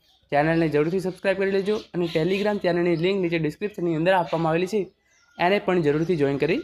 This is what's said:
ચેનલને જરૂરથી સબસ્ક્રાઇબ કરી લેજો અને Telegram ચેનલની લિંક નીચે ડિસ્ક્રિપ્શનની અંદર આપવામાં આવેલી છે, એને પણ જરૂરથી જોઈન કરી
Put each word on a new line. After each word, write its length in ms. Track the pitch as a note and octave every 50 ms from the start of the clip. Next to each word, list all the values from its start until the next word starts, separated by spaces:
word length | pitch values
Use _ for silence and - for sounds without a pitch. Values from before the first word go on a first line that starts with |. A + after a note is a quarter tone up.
| _ _ _ _ _ _
ચેનલને 360 | C#3+ C#3+ D3 D#3+ E3 E3 E3 D#3 C#3+
જરૂરથી 260 | D3 D3+ E3 F3+ F#3+
સબસ્ક્રાઇબ 380 | E3 F#3 F3 - - G3 F#3+
કરી 140 | F#3+ G3 G3
લેજો 240 | G3 G3 F#3 G3 G#3+ A3 - - -
અને 120 | E3+ F3+ E3 -
Telegram 420 | E3 D#3+ F3+ F#3+ G3 G3+ G#3 G#3 G3 -
ચેનલની 320 | F3+ E3+ F3 E3+ F3 E3+
લિંક 220 | D#3 E3 F#3 G3 G3 F3+
નીચે 140 | E3 E3+ E3
ડિસ્ક્રિપ્શનની 560 | D#3 D3 D3+ - G#3 G3+ G#3 - F3 F3 E3 D#3
અંદર 140 | E3 F3+ F#3+
આપવામાં 380 | F#3 E3+ F#3 - E3 E3 D#3+
આવેલી 200 | D#3+ E3+ F3+ F#3 A3
છે, 80 | G#3+ F3+ - - _ _ _ _ _ _ _ _
એને 200 | - E3 F3+ G3 G#3
પણ 220 | G#3 F#3+ F#3 F3+
જરૂરથી 360 | D#3+ D3 C#3+ D#3 E3 E3+ F#3 D3+
જોઈન 160 | C#3+ C#3 C#3
કરી 220 | C3+ D3 D3+ F#3+ D4